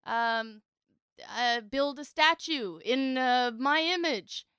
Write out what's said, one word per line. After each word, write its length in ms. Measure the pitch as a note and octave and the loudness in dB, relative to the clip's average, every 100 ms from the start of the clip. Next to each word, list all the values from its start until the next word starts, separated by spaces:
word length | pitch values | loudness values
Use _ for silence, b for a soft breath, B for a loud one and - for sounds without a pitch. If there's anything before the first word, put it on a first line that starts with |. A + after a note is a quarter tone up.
um, 580 | - A3+ A#3 A3+ A3+ G#3+ _ _ _ _ _ _ - | -4 -2 0 -2 -4 -14 _ _ _ _ _ _ -12
uh, 260 | G#3+ A#3+ A#3+ | -2 0 0
build 380 | G#3+ C4+ C#4+ C#4 | -2 0 0 -2
a 60 | |
statue 720 | D4 - D#4 E4 - D4+ G3+ E3 | -10 4 4 4 -2 -4 -4 -6
in, 320 | - B3+ C4+ B3+ | -2 0 2 0
uh, 360 | B3+ B3 B3 A3+ | 2 2 2 0
my 240 | C4+ D4+ | 0 2
image 680 | E4 F4+ E4+ A3+ D#3 - - | 2 0 0 -2 -6 -14 -16